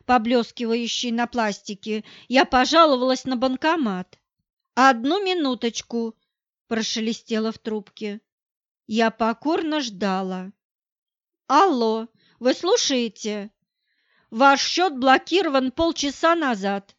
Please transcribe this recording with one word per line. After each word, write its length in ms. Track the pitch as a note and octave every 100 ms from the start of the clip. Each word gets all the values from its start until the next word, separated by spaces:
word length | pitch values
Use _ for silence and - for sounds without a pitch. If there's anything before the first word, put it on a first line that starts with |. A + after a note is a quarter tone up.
| -
поблескивающий 1080 | B3 A3 B3 A3+ - A#3 A#3 A#3 - B3
на 160 | A#3 A#3+
пластике, 800 | A#3+ A3 G3+ - G3+ - G#3+ - - -
я 160 | B3+ -
пожаловалась 800 | B3+ B3+ D#4 D#4+ B3+ B3+ B3+ B3+
на 100 | B3+
банкомат. 840 | C4 B3+ D#4 E4+ A#3+ F#3 F#3 _ _ _ _ _ _
«Одну 480 | - C4+ A#3+ B3 F#4
минуточку», 960 | F#4+ F#4 C#4 B3 A#3 A3+ - A#3 A3+ - _ _ _ _ -
прошелестело 840 | A3+ A3 A#3 A3 A3 - A3 A3
в 60 | A3
трубке. 640 | A#3 G#3+ G3+ - G#3 G#3 _ _ _ _ _ _ -
Я 240 | A3 A3+
покорно 680 | A3 A3+ A3+ C#4+ E4 D#4+ D4+
ждала. 720 | B3 F#3+ G3+ F#3+ F#3+ F#3 F#3 - _ _ _ _ _ _ _ _ -
«Алло, 600 | C#4 G4 C4 A3+ A3 A3+ _ _ -
вы 140 | A#3+
слушаете? 1000 | - F4 A4+ - C4 A#3 - G#3+ G#3 G3+ _ _ _ _ _ _ _ _
Ваш 300 | A3 C#4 C4+
счет 320 | - - F#4
блокирован 760 | C4+ C4 C4 - E4+ E4+ C4+ C4
полчаса 640 | - E4 - C#4+ - E4
назад» 600 | E4+ C#4+ G#3+ G3 G3 -